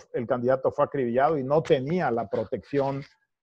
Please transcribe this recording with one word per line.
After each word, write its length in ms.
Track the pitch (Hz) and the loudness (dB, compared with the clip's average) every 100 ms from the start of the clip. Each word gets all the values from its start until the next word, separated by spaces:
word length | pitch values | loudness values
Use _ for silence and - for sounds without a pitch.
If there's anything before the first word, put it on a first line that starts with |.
| - | -2
el 140 | 143 113 | -6 -2
candidato 440 | 127 120 131 - | 0 2 2 2
fue 140 | 120 139 | 0 0
acribillado 520 | 139 120 117 147 156 | 0 0 2 2 0
y 60 | |
no 200 | 127 151 | 0 0
tenía 480 | 160 147 131 180 143 | 2 0 0 -2 0
la 180 | 117 113 | -2 -2
protección 720 | 113 107 113 - 143 135 139 139 _ _ _ | -4 -4 -6 -4 -2 -2 -4 -10 _ _ _